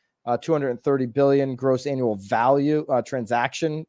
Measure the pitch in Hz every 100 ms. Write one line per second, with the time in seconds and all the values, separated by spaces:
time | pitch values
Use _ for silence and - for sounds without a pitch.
0 | _ _ - 120 - 156 139 120 - 139
1 | 127 113 139 139 135 127 135 127 143 135
2 | 123 104 98 117 120 143 143 151 151 127
3 | 113 131 110 120 123 - 160 151